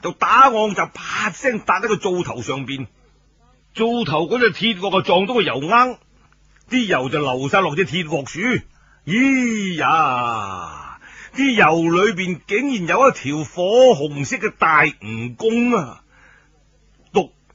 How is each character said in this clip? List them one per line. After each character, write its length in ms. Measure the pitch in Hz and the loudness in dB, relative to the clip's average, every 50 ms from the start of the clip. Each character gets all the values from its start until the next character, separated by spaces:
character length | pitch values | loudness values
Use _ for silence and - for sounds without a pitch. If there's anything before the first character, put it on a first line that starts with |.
就 120 | - 175 | -10 -8
打 380 | - - - 175 214 247 269 277 | -6 -4 0 2 6 6 6 6
昂 220 | 226 214 214 214 | 6 2 0 0
就 140 | 190 202 165 | 0 -2 -4
啪 460 | - - - - - - - 214 214 | -4 -6 -14 -12 -10 -8 -6 -6 -6
聲 260 | 160 - - 262 233 196 | -6 -4 -2 -2 -2 -2
搭 220 | - - 180 185 | -2 0 -2 0
喺 80 | 214 214 | 0 -2
個 80 | 208 | -2
灶 260 | 147 - 190 180 180 | -2 -2 -2 -2 -2
頭 200 | 160 - 101 120 | -4 -6 -6 -8
上 240 | 107 - 131 139 131 | -8 -8 -8 -8 -8
邊， 200 | 117 139 135 127 - _ _ _ _ _ _ _ _ _ _ _ _ _ _ _ _ - | -10 -10 -10 -10 -12 _ _ _ _ _ _ _ _ _ _ _ _ _ _ _ _ -4
灶 300 | - 226 233 240 240 220 | -2 0 0 0 0 -2
頭 220 | 147 156 156 170 151 | -2 -2 -2 0 0
嗰 100 | 220 247 | 0 2
隻 140 | 240 214 | 2 2
鐵 260 | - - 170 226 220 175 | 0 0 -2 -2 -2 -2
鑊 120 | 190 196 | -4 -2
就 120 | 175 190 | -2 0
撞 240 | - - 175 185 196 | 2 2 2 2 2
到 80 | 190 247 | 2 0
個 80 | 233 | 0
油 180 | 170 143 117 135 | 0 0 -2 -4
罌， 380 | 143 165 226 240 254 254 220 - _ _ _ _ _ _ _ _ _ _ _ _ _ - | -2 2 4 4 4 2 0 -10 _ _ _ _ _ _ _ _ _ _ _ _ _ -4
啲 140 | 247 254 233 | -2 -2 0
油 220 | 185 165 131 127 135 | 2 0 0 0 0
就 120 | 156 151 | -2 -2
流 280 | 147 135 127 131 135 131 | -2 -2 -2 -2 -2 0
晒 120 | - 196 | 2 2
落 140 | 185 156 143 | 2 2 0
隻 120 | 170 185 | -2 -4
鐵 180 | - 143 185 165 | -2 -2 -4 -4
鑊 240 | 151 160 143 131 - | -4 -4 -6 -6 -6
樹。 340 | - 156 208 254 220 156 - - _ _ _ _ _ _ - | -8 -6 -4 -2 -2 -4 -4 -10 _ _ _ _ _ _ -6
咦 720 | 143 185 233 262 269 269 262 247 233 220 214 196 185 175 | -2 0 2 2 2 2 2 0 -2 -2 -2 -4 -4 -4
呀！ 1080 | 147 131 131 156 160 156 139 127 123 123 120 113 110 101 98 95 90 87 80 78 73 - - - - - - - - - - - | -2 0 2 2 2 2 2 0 0 -2 -2 -2 -4 -6 -8 -8 -10 -12 -12 -14 -16 -18 -18 -20 -20 -20 -20 -20 -20 -20 -10 -4
啲 160 | 262 277 269 | 0 0 2
油 520 | 240 208 190 151 165 165 165 165 165 180 202 | 4 4 4 4 4 4 2 2 2 2 2
裏 80 | 226 | 2
邊 280 | 190 170 185 180 180 135 - | 0 -2 -4 -6 -6 -6 -6
竟 280 | - 202 226 269 285 254 | -4 -4 -2 -2 -2 -4
然 120 | 202 170 160 | -4 -2 0
有 200 | 175 226 269 262 | 2 4 4 4
一 40 | |
條 320 | - - - 135 147 156 147 | 2 0 -4 -6 -4 -4 -6
火 180 | - - 175 180 196 220 247 262 254 202 | -6 -4 -4 -2 2 4 6 8 6 6
紅 300 | 139 147 151 143 143 139 | 4 0 -6 -4 -6 -6
色 120 | - 254 214 | -6 -6 -4
嘅 120 | 214 208 - | -4 -4 -2
大 260 | - - 165 156 147 | 0 2 4 4 4
蜈 540 | 156 151 - - 98 107 113 113 117 120 120 | 4 2 0 -6 -12 -12 -10 -8 -8 -10 -8
蚣 400 | - 214 226 233 240 240 247 240 | -4 -2 0 0 0 0 2 0
啊！ 260 | 202 - 107 - - _ _ _ _ _ - _ _ _ _ _ _ _ _ _ _ _ _ _ _ _ _ | 0 -2 -4 -10 -20 _ _ _ _ _ -20 _ _ _ _ _ _ _ _ _ _ _ _ _ _ _ _
毒 200 | - 202 151 - _ _ _ _ | 0 0 0 -2 _ _ _ _